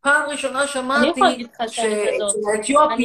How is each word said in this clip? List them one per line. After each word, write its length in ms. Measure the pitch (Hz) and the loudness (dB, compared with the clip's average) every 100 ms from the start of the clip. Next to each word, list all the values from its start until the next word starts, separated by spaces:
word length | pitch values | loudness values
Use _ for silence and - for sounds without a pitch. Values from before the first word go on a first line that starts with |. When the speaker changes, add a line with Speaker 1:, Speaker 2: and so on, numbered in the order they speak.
Speaker 1:
פעם 300 | 277 294 294 | 2 0 0
ראשונה 280 | 294 269 254 | -6 -6 -4
Speaker 2:
אני 80 | 277 | -4
Speaker 1:
שמעתי 380 | 269 254 277 302 | -4 -2 2 2
Speaker 2:
יכולה 240 | 349 381 | 4 2
להגיד 160 | 247 240 | 2 -8
לך 80 | _ 226 | _ -8
שאני 140 | 240 226 214 202 - | -2 -2 0 -2 -2
כזאת. 140 | 208 | -2
Speaker 1:
שאצל 280 | 208 208 214 | -2 -2 -2
האתיופים 320 | 220 277 302 226 | 2 4 4 2